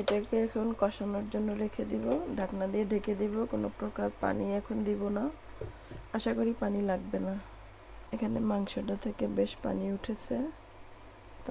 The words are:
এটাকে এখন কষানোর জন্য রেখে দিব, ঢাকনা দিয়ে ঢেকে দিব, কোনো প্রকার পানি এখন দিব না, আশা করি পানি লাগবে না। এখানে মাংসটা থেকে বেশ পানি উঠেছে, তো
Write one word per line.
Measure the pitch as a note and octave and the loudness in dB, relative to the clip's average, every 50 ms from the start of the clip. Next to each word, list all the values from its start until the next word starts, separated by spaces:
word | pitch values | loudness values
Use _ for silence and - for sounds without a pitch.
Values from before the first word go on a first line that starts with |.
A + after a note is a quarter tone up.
| G3+ | 4
এটাকে | - G#3 G#3 G#3 - - A3+ A3+ | 4 4 4 4 4 4 4 4
এখন | A3+ - A3 A3 A3+ A3+ - | 4 2 2 2 2 4 4
কষানোর | - G3+ G#3 - G#3 G#3 G3+ G3+ G#3+ G#3 G#3+ | 2 2 2 0 -2 0 0 0 -2 0 0
জন্য | G#3+ G#3+ G#3+ G#3 G#3 G#3+ | 0 2 2 2 0 0
রেখে | G#3 - - A3 G#3+ | 0 0 -2 -2 0
দিব, | G#3+ A3 A3 A#3 B3 D4+ F4 D4+ - G#3+ | 0 0 2 2 2 2 2 0 0 0
ঢাকনা | F#3+ F#3 - G3 F#3+ F#3+ | 0 0 0 0 0 2
দিয়ে | G3 G#3 G#3+ F#3+ | 2 2 2 2
ঢেকে | G#3+ G3+ G3 - G#3 G3 | 2 2 2 0 0 2
দিব, | G#3 G#3+ G#3 A3 A3+ A#3 | 0 0 2 0 0 0
কোনো | - G#3+ G#3 G#3 G#3 - | 0 0 0 0 -2 -4
প্রকার | G#3+ G#3 G3+ - G#3 G3+ G3+ - - | -4 -4 -2 0 -2 -2 0 0 0
পানি | G3 G3 G#3 G3+ G3 G3+ G3+ | 0 2 2 2 2 0 0
এখন | G3+ - A3 A3 G#3+ G3+ | 0 0 -2 0 2 2
দিব | G#3 G3+ G3+ G3+ G#3 G3+ | 2 2 2 0 2 2
না, | A3+ C#4+ D#4+ - - - - - - - - - - - - - - - - A3 | 0 0 -2 -6 -10 -14 -10 -8 -8 -8 -8 -12 -14 -12 -12 -12 -8 -4 -4 0
আশা | - A#3 A3+ A3+ | 0 2 2 4
করি | A3+ A3+ A#3 A3+ A3 | 4 2 2 2 0
পানি | G#3 G3+ G3+ G3+ G3+ | 0 2 2 2 2
লাগবে | F#3 F3+ F#3+ G3 G#3 F#3+ F#3+ F#3 | 2 0 0 -2 -2 0 0 0
না। | G3 G3+ - - - - - - - - - - - - - - - | -2 -4 -6 -8 -12 -16 -16 -16 -18 -18 -18 -16 -14 -14 -8 -6 -2
এখানে | A3 A3+ G#3+ A3+ A3+ A3+ G#3+ | 0 0 2 2 2 4 4
মাংসটা | G#3 G3+ G3+ G3 - G3+ G#3 G3+ G3 G3+ - | 4 2 2 0 0 -2 0 0 -2 -2 -2
থেকে | A3 G#3 - G#3+ G#3 G#3 G3+ | -4 -2 0 0 2 4 4
বেশ | G3+ G#3+ - - - | 2 2 2 -2 -2
পানি | A#3 G3 F#3+ F#3+ G3 G3 G3 | 0 0 2 2 0 0 0
উঠেছে, | - - A3 G#3+ - - B3 A#3 C4 D#4+ D#4+ - - - - - - - - - - - - - - - - - - | -2 -4 -4 -4 -2 -2 0 0 0 -2 -4 -8 -14 -18 -16 -16 -16 -16 -16 -16 -16 -18 -18 -18 -18 -16 -16 -10 -6
তো | - | -2